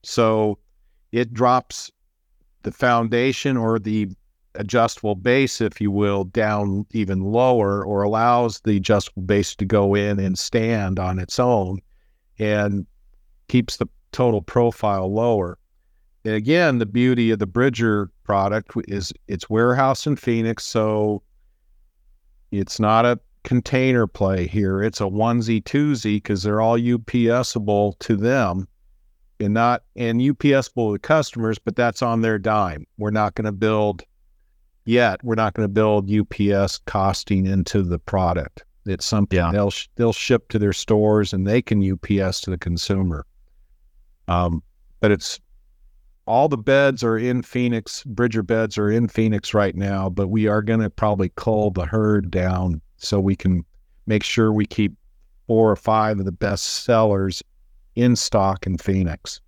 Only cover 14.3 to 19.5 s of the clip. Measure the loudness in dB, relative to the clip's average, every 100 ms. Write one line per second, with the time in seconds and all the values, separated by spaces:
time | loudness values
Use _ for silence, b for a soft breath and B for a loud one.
14.3 | 0 0 0 0 0 -2 -2 -2 0 0
15.3 | 0 -2 -8 _ _ _ _ _ _ -4
16.3 | -2 2 2 2 2 0 2 2 4 2
17.3 | 0 -2 0 0 2 0 0 -2 _ -2
18.3 | 0 0 -2 -4 -8 -6 -8 -8 -12 -10
19.3 | -10 -2